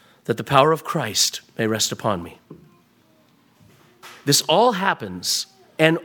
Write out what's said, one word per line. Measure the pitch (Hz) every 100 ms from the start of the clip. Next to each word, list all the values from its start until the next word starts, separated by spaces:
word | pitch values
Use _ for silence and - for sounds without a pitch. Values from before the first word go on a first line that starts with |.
| _ _ -
that | 113
the |
power | 117 139 151
of | 160
Christ | - 165 113 92 - - _ -
may | 110
rest | 110 -
upon | 107 117 92
me." | 85 - _ - - _ _ _ _ _ _ _ _ _ _ _ _ _ - - 143
This | 143
all | - 170 247
happens | 185 196 170 101 90 - - - _ _ -
and | 160 165